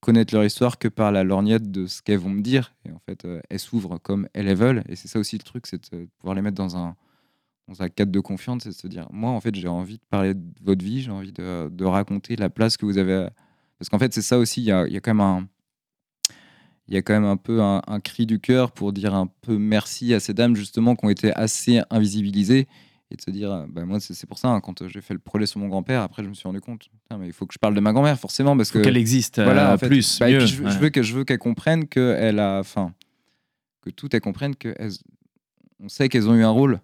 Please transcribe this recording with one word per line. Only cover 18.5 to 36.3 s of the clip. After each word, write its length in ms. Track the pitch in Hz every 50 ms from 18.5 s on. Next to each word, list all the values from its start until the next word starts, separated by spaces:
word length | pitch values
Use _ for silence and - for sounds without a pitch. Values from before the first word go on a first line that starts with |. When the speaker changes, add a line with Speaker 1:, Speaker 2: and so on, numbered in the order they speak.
| 127 127 127 117 _
Speaker 1:
pour 200 | - 104 101 98
dire 220 | 98 98 107 98
un 120 | 98 92 92 _ _ _
peu 160 | - 113 104
merci 560 | 104 107 107 107 - - - - - 120 120
à 60 | 107
ces 120 | - - 104
dames, 240 | 98 117 120 120
justement, 400 | 104 101 98 - - 113 120 123
qui 80 | 117 -
ont 60 | 107
été 220 | 101 - - 107 -
assez 460 | - 110 110 - - - - 123 117 - -
invisibilisées. 760 | - 113 107 101 98 107 104 101 98 101 101 92 123 135 131 - _ - _ _ _ _ _ _
Et 60 | -
de 60 | - -
se 80 | -
dire, 200 | 98 101 104 101 98
euh, 140 | 90 76 -
bah, 140 | - 85 85
moi, 140 | 90 98 104
c'est, 120 | 101 - 90
c'est 120 | - -
pour 120 | - - -
ça, 100 | - 131
hein, 120 | 120 104
quand, 220 | - - 92 - -
euh, 60 | 92
j'ai 120 | - 101
fait 140 | 95 _ 101
le 60 | -
projet 260 | _ - - 104 107
sur 140 | 101 - 104
mon 80 | 101 101
grand-père, 340 | 95 98 92 - 131 127 107
après, 200 | 95 - - 107
je 60 | 98
me 60 | 101
suis 120 | 98 -
rendu 140 | 92 92 98
compte, 200 | - - 120 110
putain, 360 | - _ _ 110 _ _ 117 104
mais 80 | 95
il 60 | 87 85
faut 140 | _ 98
que 80 | 92 -
je 40 | -
parle 160 | - 107 104
de 60 | 104
ma 120 | 101 107 110
grand-mère, 240 | 127 143 147 147 127
forcément, 360 | - 98 - - 135 143 143
parce 140 | 135 110 -
Speaker 2:
Faut 100 | - 110
Speaker 1:
que 40 | 107
Speaker 2:
qu'elle 140 | 117 127 123
existe, 420 | 117 113 123 131 113 - _ - 107
Speaker 1:
voilà, 280 | 98 98 101 98 98
Speaker 2:
euh, 40 | 98
Speaker 1:
en 40 | 95
fait. 80 | -
Speaker 2:
plus, 320 | 127 139 135 107 - - -
Speaker 1:
Bah, 100 | 120 120
et 40 | 127
Speaker 2:
mieux, 40 | 135
Speaker 1:
puis, 60 | 127 110
je 80 | 92 - -
veux, 60 | 101
je 60 | 101
Speaker 2:
ouais. 60 | 98
Speaker 1:
veux 80 | 143 156
que, 120 | 147 143 123
je 120 | 107 113
veux 100 | 131 135
qu'elle 140 | 135 135 113
comprenne 480 | - 120 117 - - - 160 165 156
qu'elle 520 | 147 - 135 127 123 110 - 110 113 107 104
a, 200 | 104 98 98 98
enfin, 320 | 95 - - - 98 87 87 _ _ _ _ _ _ _ _ _ _ _ _ _ _ _ _ _
que 80 | _ -
toutes, 220 | - - - 143 -
elles 80 | 117
comprennent 360 | - 104 95 - 143 143 139
que 180 | - - 117 - -
elles, 140 | - 107 95 - _ _ _ _ _ _ _ _ _ _ _ _ _ _ _ _
on 80 | 98 101
sait 200 | - - 143 135
qu'elles 180 | 123 127 104
ont 60 | 107